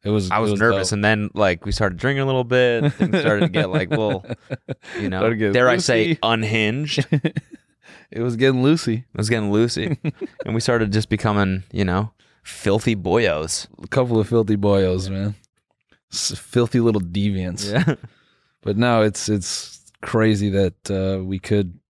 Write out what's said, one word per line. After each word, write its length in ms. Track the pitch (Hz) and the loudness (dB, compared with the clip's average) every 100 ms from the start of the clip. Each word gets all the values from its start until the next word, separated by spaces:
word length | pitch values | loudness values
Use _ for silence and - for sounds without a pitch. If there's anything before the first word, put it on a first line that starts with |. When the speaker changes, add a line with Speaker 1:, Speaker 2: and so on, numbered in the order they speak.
Speaker 1:
It 80 | 101 | 0
was, 180 | 107 92 | 0 2
Speaker 2:
I 60 | 104 | 0
Speaker 1:
it 40 | |
Speaker 2:
was 100 | 110 | 2
Speaker 1:
was 80 | 101 | 2
Speaker 2:
nervous, 280 | 113 98 92 | 2 2 -2
Speaker 1:
dope. 60 | 104 | 0
Speaker 2:
and 60 | |
then, 260 | 104 110 104 | 2 2 -2
like, 320 | 95 98 87 101 | 0 0 0 -4
we 60 | |
started 240 | - 104 85 | -2 -2 -2
drinking 240 | 127 139 | -2 -2
a 40 | 135 | 0
little 160 | 131 | -2
bit. 500 | 117 127 123 117 143 | 0 2 4 2 0
Things 260 | - 190 196 | 0 0 2
started 200 | 131 104 | 2 2
to 80 | 165 | 2
get, 200 | 185 95 | 0 0
like, 180 | 92 92 | -2 -2
Speaker 1:
<laughs> 0 | |
Speaker 2:
little, 340 | 131 107 95 110 117 _ 127 - 139 - - | 0 0 -2 -6 -14 _ -12 -10 -14 -10 -6
you 100 | 101 | -4
know, 80 | 92 | 0
Speaker 1:
Started 160 | 110 113 | 0 0
getting 160 | 107 | 0
Speaker 2:
dare 140 | 107 123 | 4 4
I 80 | 123 | 2
say, 360 | 170 117 110 | 2 2 2
Speaker 1:
loosey. 60 | 156 | 0
Speaker 2:
unhinged. 840 | 110 113 107 110 107 127 151 - - | 0 0 0 0 0 -2 -4 -4 0
Speaker 1:
<laughs> 220 | 147 160 - _ - _ _ - - _ | 0 0 -6 _ -20 _ _ -20 -20 _
It 100 | - | -6
was 140 | 120 113 | -4 2
getting 260 | 131 127 | 2 4
loosey. 380 | 131 160 - 113 | 4 2 0 -4
Speaker 2:
It 180 | - - | -4 -6
was 100 | 107 | -2
getting 220 | 117 104 | 0 2
loosey. 460 | 104 117 - 165 143 156 - - - | 2 2 0 -4 -4 -6 -8 -18 -12
Speaker 1:
<laughs> 80 | - | -6
Speaker 2:
And 80 | |
we 80 | 110 | -2
started 320 | 123 117 107 | 0 0 2
just 160 | 107 110 | 0 0
becoming, 540 | 107 110 104 98 92 95 | -2 0 2 0 -2 -4
you 120 | 92 | -2
know, 300 | 95 92 107 _ _ _ | 0 0 -2 _ _ _
filthy 520 | - - 101 104 - 107 | -20 -4 0 2 2 -2
boyos. 680 | 90 104 104 78 80 - - - | 0 2 2 0 -4 -8 -10 -18
Speaker 1:
A 40 | - | -4
couple 320 | - 123 113 | -2 2 0
of 100 | 101 | 2
filthy 260 | 117 104 104 | 2 2 2
boyos, 540 | 101 98 95 92 95 | 2 2 2 0 -4
man. 240 | 95 101 104 _ _ _ _ _ _ _ | -4 -6 -6 _ _ _ _ _ _ _
S-, 240 | - - - | -8 -6 -8
filthy 420 | - 123 117 123 | -2 0 2 2
little 220 | 117 107 | 2 2
deviants. 680 | 87 92 104 95 92 101 101 | -2 -2 -2 -2 -4 -6 -4
Speaker 2:
Yeah. 240 | 110 175 139 - _ _ | 0 0 -2 -8 _ _
<laughs> 320 | _ _ _ | _ _ _
Speaker 1:
But 160 | 110 104 | -4 0
no, 240 | 123 117 | 2 4
it's, 260 | 110 95 - | 2 0 -2
it's 500 | 104 90 - - - _ _ | -2 -2 -10 -12 -20 _ _
crazy 460 | - 113 110 104 101 | -4 2 2 2 2
that, 400 | 98 92 - - | 2 0 -2 -6
uh, 320 | 98 95 95 | -2 -2 -4
we 160 | 92 95 | -4 -6
could 400 | - 104 92 85 _ | 0 0 0 -8 _